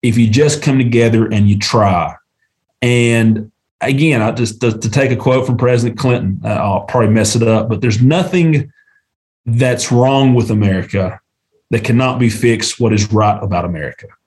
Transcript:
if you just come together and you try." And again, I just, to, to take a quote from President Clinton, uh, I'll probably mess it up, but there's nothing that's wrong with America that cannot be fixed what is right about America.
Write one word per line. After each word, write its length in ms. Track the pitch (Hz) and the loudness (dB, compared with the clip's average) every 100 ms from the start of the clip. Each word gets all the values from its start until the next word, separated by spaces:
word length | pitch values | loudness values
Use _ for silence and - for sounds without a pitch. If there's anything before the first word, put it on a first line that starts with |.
if 140 | 127 110 | 0 2
you 120 | 113 | 2
just 340 | 113 147 147 | 4 2 0
come 160 | - 135 | 0 0
together 480 | 120 117 117 113 113 | 2 2 2 2 0
and 220 | 107 101 | 2 2
you 100 | 101 | 2
try." 560 | - 123 101 90 78 - _ _ _ _ _ _ | 0 2 2 2 -2 -8 _ _ _ _ _ _
And 720 | 123 123 120 117 113 110 107 _ _ _ | 0 2 2 2 2 0 -4 _ _ _
again, 420 | - 139 160 127 | -4 0 2 2
I 100 | 123 | 0
just, 280 | 113 117 - | -2 -4 -2
to, 160 | 120 107 | -4 -2
to 140 | 113 | -2
take 200 | 139 135 | 0 0
a 60 | 123 | 0
quote 300 | - 127 127 | 0 0 0
from 100 | 120 | 0
President 420 | 123 123 117 113 | 0 0 -2 -2
Clinton, 420 | 131 123 98 95 | -2 0 -2 -4
uh, 40 | 110 | -4
I'll 340 | 107 104 92 | -4 -2 -2
probably 280 | - 127 110 | -2 -2 2
mess 260 | 110 107 123 | 2 0 0
it 60 | |
up, 260 | 117 110 117 | 0 0 0
but 120 | 113 | -2
there's 220 | 127 107 | -2 2
nothing 680 | 127 160 180 185 165 151 104 _ _ _ _ _ _ _ - | 2 2 0 0 2 0 -4 _ _ _ _ _ _ _ -6
that's 440 | 117 127 127 - | 0 0 0 0
wrong 440 | 120 127 135 135 | 2 2 2 2
with 160 | 123 107 | 2 0
America 680 | 107 104 95 87 101 92 - _ _ _ _ _ | 0 0 0 -4 -4 -4 -8 _ _ _ _ _
that 140 | 113 | -6
cannot 340 | 101 117 131 117 | 0 0 0 0
be 100 | 123 | -2
fixed 520 | 110 120 113 - - | 0 0 0 -4 -4
what 120 | 117 | -2
is 200 | 107 101 | 0 0
right 300 | 110 107 104 | 0 0 -2
about 220 | 98 90 | -4 -4
America. 420 | 87 82 73 - - _ | -4 -8 -10 -14 -20 _